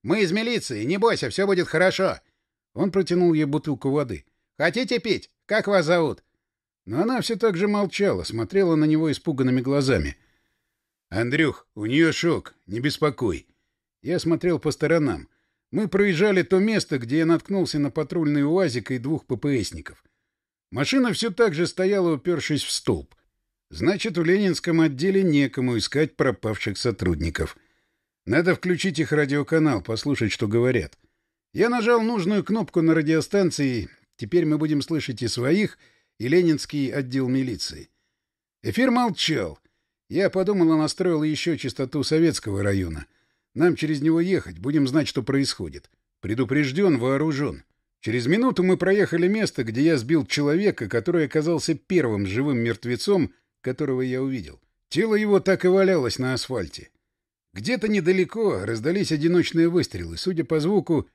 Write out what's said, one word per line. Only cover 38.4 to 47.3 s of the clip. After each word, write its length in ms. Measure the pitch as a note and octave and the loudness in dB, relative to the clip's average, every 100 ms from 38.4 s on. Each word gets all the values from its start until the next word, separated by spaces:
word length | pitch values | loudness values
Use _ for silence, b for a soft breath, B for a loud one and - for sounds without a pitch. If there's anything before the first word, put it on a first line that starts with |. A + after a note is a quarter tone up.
| _ _ | _ _
Эфир 260 | A2 G#3+ B3+ | -4 0 2
молчал. 680 | A#3+ A#3+ E3+ - D3 E2+ D2 _ _ _ _ _ | 2 0 -2 -2 -2 -4 -10 _ _ _ _ _
Я 220 | D#3+ G#3 | -2 0
подумал 420 | F#3+ F#3 G3+ E3 | 0 0 2 2
и 40 | D#3 | 2
настроил 440 | D3+ - F3+ D#3+ | 0 -2 -2 0
еще 340 | D#3 D3+ E3+ D3 | -2 -2 -4 -4
частоту 460 | C3+ - C3 D3 | -4 -6 -4 -4
Советского 600 | C3 D#3 E3 - A2 F#2+ | 0 2 2 0 -4 -2
района. 420 | G2+ G2 F2 D2+ D2 _ _ _ _ | 0 0 -2 -6 -12 _ _ _ _
Нам 220 | A#2 F3 - | 0 2 2
через 260 | D3+ D3+ | -2 -2
него 180 | D#3 E3 | 0 2
ехать, 380 | F3 F3 F#2 E2+ | 2 -2 -4 -8
будем 300 | A2+ D3+ C3+ | -2 0 2
знать, 200 | D3+ C#3+ | 0 0
что 140 | - | -2
происходит. 720 | A#2 C3+ C3+ - F2 C#2 - _ _ _ | -2 0 -2 -4 -10 -12 -18 _ _ _
Предупрежден, 760 | - A2+ B2 D3 C#3+ C#3 G3 C3+ | -6 -2 0 0 0 2 2 2
вооружен. 640 | B2+ C#3 D#3 | 0 0 0